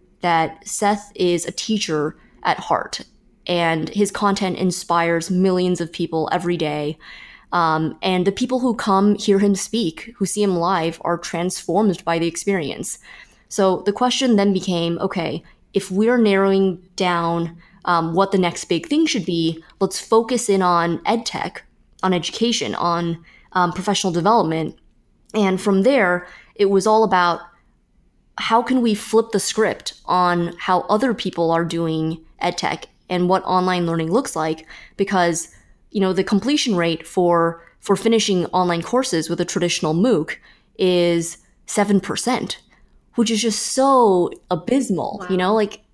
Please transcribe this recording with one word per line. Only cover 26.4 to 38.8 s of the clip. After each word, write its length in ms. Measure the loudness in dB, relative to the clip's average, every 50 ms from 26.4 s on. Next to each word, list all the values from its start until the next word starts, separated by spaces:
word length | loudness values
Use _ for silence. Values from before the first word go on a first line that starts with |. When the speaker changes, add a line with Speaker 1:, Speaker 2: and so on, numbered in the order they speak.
| -20 _ _
Speaker 1:
it 140 | 0 2 4
was 160 | 4 2 4
all 200 | 4 4 4 4
about 340 | 4 4 2 2 2 0 -2 -6 -14 _ _ _ _ _ _ _ _ _ _ _ _ _ _ _ _ _ -10
how 220 | -2 2 2 2
can 200 | 2 2 0 2
we 120 | 2 2 0
flip 380 | -2 -2 0 2 2 2 2
the 80 | -2 -2
script 540 | -2 -2 -2 0 0 0 -2 -4 -8 -12 -14 -10 _
on 480 | -2 0 2 2 2 2 0 -2 -4 -6 -6
how 220 | -2 0 0 0
other 320 | 2 0 0 2 2 0 -2
people 360 | -2 -6 -6 -2 -2 0 2
are 140 | 2 0 0
doing 560 | -2 -2 -2 -2 -2 -2 -2 -2 -4 -4 -6 -12 -20 _ _
ed 180 | -4 -4 -4
tech 300 | -2 -4 -4 -6 -6 -10 -16 _ _ _ -6
and 200 | -2 0 2 2
what 140 | 2 0 0
online 400 | 0 0 0 2 0 0 0 -2
learning 260 | -2 -2 -2 -2 0
looks 240 | 0 0 -2 -2 -4
like? 320 | -4 -2 -2 -4 -6 -10 -16 -20 -20 -20 -12 _
Because, 500 | -4 -2 0 2 2 2 2 0 -2 -6 -10 -16 -20 _ -20 -20 _ _ _
you 100 | -2 0
know, 100 | 0 2
the 120 | 2 0 0
completion 520 | 2 0 0 2 0 0 0 0 0 0
rate 320 | 0 0 0 -2 -4 -8
for, 560 | -4 -2 2 2 4 4 4 2 0 -2 -4 -12 -20 _ _
for 160 | -2 0 0
finishing 500 | 2 4 2 2 2 2 2 0 0 0
online 340 | 0 0 0 0 2 0 -2